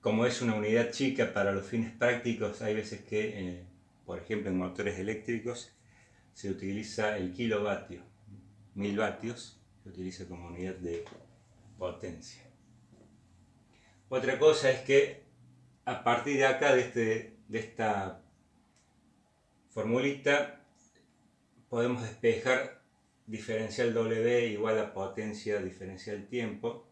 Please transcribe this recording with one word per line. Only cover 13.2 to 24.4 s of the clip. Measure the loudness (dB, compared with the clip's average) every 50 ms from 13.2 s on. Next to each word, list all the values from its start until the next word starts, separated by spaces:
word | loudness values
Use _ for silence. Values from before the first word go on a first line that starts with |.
| _ _ -20 _ -20 _ _ _ _ _ _ _ _ -20 -20 -20 _ -2
Otra | -2 0 2 2 2 8
cosa | 8 8 8 8 6 4
es | 4 4
que | 2 6 6 6 6 6 0 -10 -18 -20 _ _ -20 -20 -20 -20 -20 -20 _ _ _
a | -6 -6 0 2
partir | 4 4 4 2 0 2 4
de | 6 4
acá, | 4 4 6 6 6
de, | 6
este, | 4 2 0 0 2 2 2 0 -2 -8 -18 -20 -16 -8
de | -6 -6
esta | -6 -6 -6 -2 0 0 0 0 -2 -4 -8 -12 -18 -20 _ _ _ _ _ _ _ _ _ _ _ _ _ _ _ _ _ _ _ _ _ _ _ _ _ _ _ _
formulita, | -6 -4 0 2 2 2 2 2 0 0 2 4 4 4 2 0 -6 -16 -20 _ _ _ _ _ _ _ _ _ _ _ _ _ _ _ _ _ _ -20 -14 _
podemos | -2 0 2 2 0 -2
despejar | -4 -8 -10 2 4 4 4 4 4 2 2 2 2 -4 -8 -16 _ _ _ _ _ _ _ _ _ -10
diferencial | -10 -10 -6 -4 -2 -2 -2 -4 0 0 0 2 4
W | 2 2 2 2 2 4 4 4 4